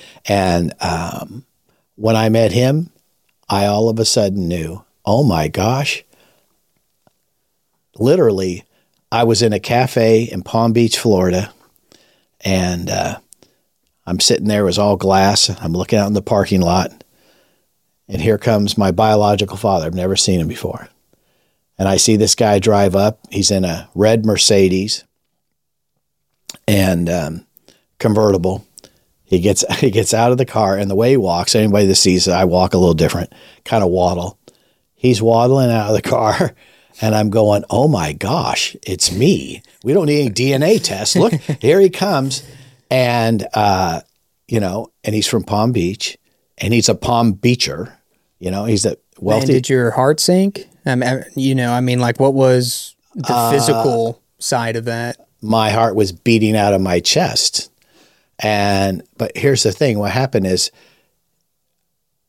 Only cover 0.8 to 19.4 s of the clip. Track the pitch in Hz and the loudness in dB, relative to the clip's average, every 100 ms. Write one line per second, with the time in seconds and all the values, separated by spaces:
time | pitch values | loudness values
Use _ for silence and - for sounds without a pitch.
0.8 | 87 82 85 - - 117 - _ _ _ | -6 -6 -8 -10 -14 -16 -20 _ _ _
1.8 | _ - 110 110 110 113 110 104 127 151 | _ -4 0 2 2 2 2 2 0 0
2.8 | 170 _ _ _ _ _ _ 101 101 104 | -4 _ _ _ _ _ _ -2 0 0
3.8 | 113 113 110 - 101 98 85 87 80 92 | 0 0 0 0 0 -2 -4 -4 -6 -12
4.8 | - _ - 110 143 82 78 - 104 131 | -18 _ 0 2 2 2 -2 -2 -2 -2
5.8 | 143 - - _ _ _ _ _ _ _ | -4 -8 -12 _ _ _ _ _ _ _
6.8 | _ _ _ _ _ _ _ _ _ _ | _ _ _ _ _ _ _ _ _ _
7.8 | _ - 117 180 127 95 92 90 - _ | _ -2 2 4 4 2 -2 -6 -12 _
8.8 | _ _ _ 117 117 110 113 101 - 120 | _ _ _ 0 2 2 2 0 0 0
9.8 | 127 - 113 113 120 - - 113 117 113 | 0 2 4 4 2 -8 -6 0 2 2
10.8 | 113 - 117 95 92 90 107 - _ _ | 2 0 2 2 2 0 -4 -12 _ _
11.8 | _ _ _ _ _ _ - 92 90 87 | _ _ _ _ _ _ -2 -2 -2 -4
12.8 | 90 92 - - _ - _ _ _ _ | -6 -4 -6 -8 _ -20 _ _ _ _
13.8 | _ _ - 90 - 120 104 104 98 95 | _ _ -8 -2 0 0 0 0 0 2
14.8 | 104 95 98 95 98 104 - 95 92 85 | 0 2 2 4 4 2 -2 -4 -6 -6
15.8 | 90 110 101 104 - 104 95 98 87 90 | 0 0 0 -2 0 0 2 2 2 0
16.8 | 80 - - _ _ _ _ _ _ _ | -2 -8 -20 _ _ _ _ _ _ _
17.8 | _ _ - 98 104 104 120 107 101 - | _ _ -12 -4 0 0 2 2 0 0
18.8 | 98 87 110 107 101 101 | 0 2 2 4 2 2